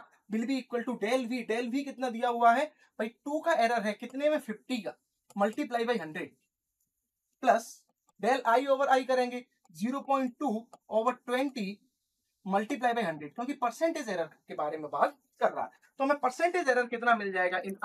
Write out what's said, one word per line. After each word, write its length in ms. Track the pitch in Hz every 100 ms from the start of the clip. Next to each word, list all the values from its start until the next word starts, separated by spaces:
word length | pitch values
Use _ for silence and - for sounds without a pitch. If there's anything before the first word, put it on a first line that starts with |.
| - _ -
will 140 | 214 233
be 80 | 269
equal 280 | - 240 233
to 120 | 233
del 260 | 208 262 233
V, 180 | 247 220
del 180 | 226 247
V 140 | 269 277
कितना 240 | 226 254
दिया 200 | 226 240
हुआ 220 | 233 233
है 140 | 240 302
भाई, 420 | - _ - 226
टू 320 | - 285 302
का 140 | 339 311
एरर 260 | 226 233
है, 120 | 208
कितने 360 | 208 247 269 294
में, 80 | 302
फिफ्टी 380 | - 214 - 349
का, 160 | - - _ _ _ 202
multiply 520 | 208 214 285 233 233
by 140 | 226
हंड्रेड 300 | 160 165 143 _ _ _ _ _ _ _ _ _ _ _
plus 280 | 254 226 - - _ _ _ _
del 240 | 202 262 240
I 100 | 240 277
over 200 | 269 269
I 100 | 262 254
करेंगे 380 | 254 247 247 247 _ _ 160
ज़ीरो 240 | 220 269 -
पॉइंट 260 | 269 254 -
टू 280 | 285 220 - - -
over 200 | 214 240 247 -
ट्वेंटी 540 | 254 277 269 190 208 _ _ _ _ _ _ 190
multiply 480 | 196 214 277 247
by 100 | 233 190
हंड्रेड, 280 | 151 147 -
क्योंकि 180 | 247
परसेंटेज 560 | 285 370 - 330 320 226
एरर 200 | 180 156 - -
के 60 |
बारे 240 | 185 151 156
में 120 | 147
बात 240 | 139 269 - _ -
कर 100 | -
रहा 120 | -
है। 60 | - - _ -
तो 40 |
हमें 140 | 277 285
परसेंटेज 500 | 254 254 339 359 285
एरर 160 | 240 240
कितना 300 | 226 240 226
मिल 160 | 202
जाएगा 280 | 190 180 185
in 140 | 190 196